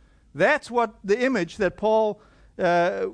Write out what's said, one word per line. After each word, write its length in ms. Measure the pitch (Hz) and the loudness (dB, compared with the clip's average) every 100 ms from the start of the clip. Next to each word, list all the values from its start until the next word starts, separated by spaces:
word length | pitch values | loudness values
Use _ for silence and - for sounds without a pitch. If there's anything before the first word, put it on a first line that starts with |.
| _ _ _ 139 | _ _ _ 0
That's 340 | 214 294 - | 2 2 -2
what 240 | 240 226 - 190 | -2 -2 -2 -2
the 180 | 226 | 0
image 320 | 254 233 165 - | 2 0 -4 -2
that 220 | 180 - | -4 -2
Paul, 420 | 214 220 214 202 _ _ - - | 0 2 0 -4 _ _ -16 -4
uh, 460 | 180 175 175 196 190 | 0 2 2 -2 -6